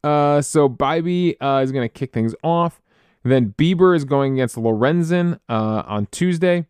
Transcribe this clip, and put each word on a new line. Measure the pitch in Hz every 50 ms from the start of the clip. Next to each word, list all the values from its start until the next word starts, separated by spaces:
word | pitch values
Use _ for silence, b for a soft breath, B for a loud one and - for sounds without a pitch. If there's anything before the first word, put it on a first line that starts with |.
| -
Uh, | 147 147 147 147 147 147 147
so | 139 - - 156 147 139
Bibee, | 120 - 139 135 156 165 165 175 180 180 180 170 - _
uh, | 135 139 139 135 135
is | 131
gonna | 131 139 123 113
kick | _ - 139 123 -
things | 117 110 113 107 - -
off. | 160 170 170 170 170 - _ _ _ _ _ _ _ _ _ _
Then | 123 131 131 120 101 104
Bieber | - 151 170 185 170 185 185 180
is | 165 143
going | 135 143 139 139 135 135
against | 131 127 113 -
Lorenzen, | 120 113 113 113 104 120 139 170 175 170 160 175 180 175 175 170 - _
uh, | - 120 110 110 107 110 107 -
on | - 104 104 104 -
Tuesday | - - 180 180 175 165 175 180 175 175 165 _